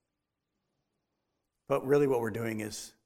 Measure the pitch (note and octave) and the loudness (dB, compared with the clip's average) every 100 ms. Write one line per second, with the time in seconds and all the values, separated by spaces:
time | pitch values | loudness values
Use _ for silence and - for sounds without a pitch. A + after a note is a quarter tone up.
0 | _ _ _ _ _ _ _ _ _ _ | _ _ _ _ _ _ _ _ _ _
1 | _ _ _ _ _ _ - C#3 C3+ C#3+ | _ _ _ _ _ _ -2 -2 4 4
2 | C#3 A#2+ A2+ A2 A2+ G#2+ G#2+ - - _ | 4 2 0 -4 -4 -4 -6 -8 -14 _